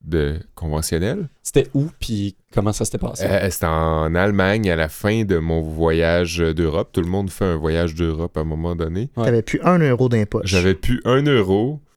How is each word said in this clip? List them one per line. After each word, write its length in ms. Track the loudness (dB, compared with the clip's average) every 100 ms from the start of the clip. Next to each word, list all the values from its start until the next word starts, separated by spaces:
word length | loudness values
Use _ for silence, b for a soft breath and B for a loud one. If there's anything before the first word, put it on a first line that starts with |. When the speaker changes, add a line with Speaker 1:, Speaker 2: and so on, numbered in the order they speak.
Speaker 1:
de 360 | -2 0 0 -2 -10 -8
conventionnel. 760 | -4 -2 -2 -2 -2 -4 -6 -10
Speaker 2:
C'était 240 | 0 2 2 0
où, 100 | -2 -4
puis 360 | -6 -4 -4 -8 _
comment 200 | -2 -2
ça 120 | -2 -4
s'était 120 | -4
passé ? 260 | -6 -4 0
Speaker 1:
Euh, 180 | 0 0
c'était 160 | 0 0
en 480 | 2 2 2 0 2
Allemagne 520 | 2 2 2 2 2
à 40 | 0
la 140 | -2
fin 360 | -2 0 0 2
de 120 | 0
mon 240 | 0 -2
voyage 760 | -2 0 2 4 4 2 0 0
d'Europe. 500 | 0 0 0 0 -2
Tout 100 | -2
le 60 | -2
monde 220 | -2 -4
fait 160 | -2 -2
un 100 | 0
voyage 380 | 0 0 0
d'Europe 420 | 0 -2 -2 -4 -4
à 40 |
un 40 | -4
moment 300 | -4 -4 -4
donné. 340 | -4 -4 -6 -4
Speaker 2:
Ouais. 100 | -2
Speaker 3:
T'avais 180 | -2
plus 160 | -2 -2
un 140 | 2 2
euro 320 | 2 2 2
dans 80 | 0
les 80 | 0
poches. 200 | -2 0
Speaker 1:
J'avais 240 | 2 2
plus 280 | 2 0 0 2
un 160 | 2
euro, 580 | 4 2 2 2 0 -4 -14